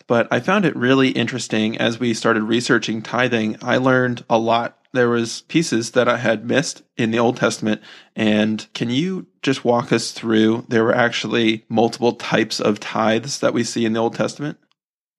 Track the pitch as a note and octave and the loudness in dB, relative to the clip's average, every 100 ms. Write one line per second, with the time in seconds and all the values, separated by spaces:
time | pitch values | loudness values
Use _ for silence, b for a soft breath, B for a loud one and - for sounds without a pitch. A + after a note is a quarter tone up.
0 | - A#2+ - A#2+ B2+ G3+ E3+ B2+ B2 C3+ | -2 0 0 -2 0 0 0 0 2 4
1 | C3 B2+ A#2 B2+ - A2 G#2+ A2+ A#2 A2+ | 2 0 -4 -6 -4 -2 -2 0 -2 -2
2 | A#2+ A2 A#2 A2+ G#2+ A#2 B2 A#2+ A2+ A2 | -2 0 0 0 0 -2 2 0 0 -6
3 | - A#2 B2+ A#2 A2 - B2 B2 B2+ B2+ | -4 -2 0 0 -2 -4 -2 2 4 2
4 | B2+ A#2+ - A#2 A2+ A#2 A#2 _ _ B2+ | 2 -2 -2 0 2 0 -2 _ _ 0
5 | A#2+ A#2 A#2 - - D#3+ E3 A2+ A#2 B2+ | 2 2 -2 -6 -2 0 0 -2 0 0
6 | A#2+ A#2 A2+ A2 A#2 A#2 F3 - _ - | 2 2 0 -2 0 0 -2 -8 _ -4
7 | A2+ A#2 A#2 - A2+ - A2 G#2+ B B | 0 2 2 2 0 0 -4 -4 B B
8 | B - A2 G#2+ G#2+ G#2+ - - A#2+ B2+ | B -2 2 2 2 -2 -6 -6 -2 -2
9 | F#3 F#3 - _ C#3+ C3 A#2 A#2+ C3 A2+ | -2 -6 -12 _ -2 0 2 0 2 -2
10 | - - A2+ A2 A2 A#2 - A#2 A2+ B2 | -2 -6 0 4 4 2 0 0 2 2
11 | A#2 - G#2+ A#2+ A2+ A2+ - A2+ A#2 - | 2 0 -2 0 2 0 -2 0 0 2
12 | A#2 A2+ - G#2+ A2 - A2+ G#2 - A2 | -2 -2 -2 0 0 0 0 0 -4 -2
13 | A2 A2+ C#3 - A#2+ B2 A#2 B2 A2+ A2+ | 0 0 -2 -2 -2 0 -4 -2 -2 0
14 | A2+ - A2 - C#3+ - _ _ _ _ | -2 -2 -6 -4 -10 -10 _ _ _ _
15 | _ | _